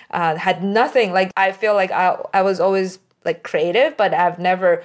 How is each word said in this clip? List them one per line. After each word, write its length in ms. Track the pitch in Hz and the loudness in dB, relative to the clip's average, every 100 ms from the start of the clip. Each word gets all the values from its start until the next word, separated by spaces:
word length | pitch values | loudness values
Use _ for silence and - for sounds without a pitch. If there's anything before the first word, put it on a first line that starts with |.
| - | -8
uh, 260 | - 165 160 | -4 -2 -2
had 280 | 180 170 | -2 -2
nothing. 480 | 196 214 294 277 208 | 0 0 2 2 2
Like, 200 | 185 190 - | 0 0 0
I 140 | 190 | -2
feel 240 | 196 214 208 | 0 0 0
like 160 | 190 | 0
I, 260 | - 185 - - | 0 0 0 -2
I 80 | 196 | 0
was 180 | 190 185 | 0 2
always, 380 | 185 196 190 185 _ _ - | 0 0 -2 -6 _ _ -6
like, 180 | 165 | -6
creative, 540 | - 165 170 196 302 302 | -4 -2 0 2 0 2
but 160 | 196 | 0
I've 260 | 156 175 175 | 2 0 0
never 420 | 180 185 185 170 | -2 0 2 0